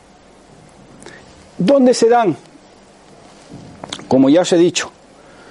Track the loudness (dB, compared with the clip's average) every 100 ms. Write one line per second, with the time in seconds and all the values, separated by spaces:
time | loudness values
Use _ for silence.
0 | _ _ _ _ _ -20 -20 -20 -20 -20
1 | -20 -20 -20 -20 -18 -4 0 2 2 2
2 | 2 2 0 -4 -10 -20 _ _ _ _
3 | _ -20 -20 -20 -20 -20 -20 -20 -18 -16
4 | -4 0 2 2 0 0 0 -2 -10 -14
5 | _ -20 -20 -20 -20